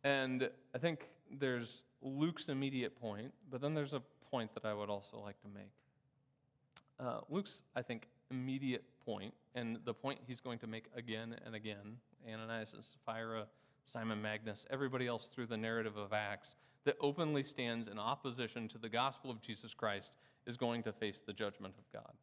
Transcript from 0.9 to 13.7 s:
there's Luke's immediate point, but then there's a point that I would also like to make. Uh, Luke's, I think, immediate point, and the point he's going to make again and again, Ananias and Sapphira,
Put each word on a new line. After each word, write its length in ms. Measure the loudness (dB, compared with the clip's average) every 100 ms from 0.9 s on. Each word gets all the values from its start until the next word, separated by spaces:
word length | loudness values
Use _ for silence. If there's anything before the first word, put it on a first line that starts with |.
| 2 -6 -16 -14
there's 520 | 0 2 2 -2 -8 _ _
Luke's 460 | -4 4 4 4 0
immediate 520 | 2 2 2 0 0
point, 320 | -4 -2 -6 -10 -8
but 100 | 0
then 140 | 4
there's 200 | 4 4
a 80 | 0 -2 -20 0
point 220 | 2 2
that 140 | 0 2
I 80 |
would 160 | 2 2
also 280 | 0 0 -8
like 160 | -8 -10
to 80 | -12
make. 220 | -12 -14 _ _ _ _ _ _ _ _ _ _ -20 _ -6
Uh, 200 | -4 -4 -2
Luke's, 320 | -2 -2 -10 _ -4
I 60 |
think, 260 | -2 -4 -6 _ _
immediate 540 | -4 0 0 2 0 -2 _ -4
point, 260 | -2 -4 -10 _
and 240 | -2 -2 0
the 100 | -2
point 240 | -2 -2 -4 -6
he's 140 | -6
going 180 | -4 -4
to 80 | -4
make 200 | -6 -6 -8
again 400 | -2 -2 -2 -8 -6
and 80 |
again, 420 | -6 -4 -6 -8 -14 _ -16 -8
Ananias 460 | -6 -4 -4 -4
and 100 | -10
Sapphira, 640 | -16 -10 -4 -2 -2 -2 -4 _ _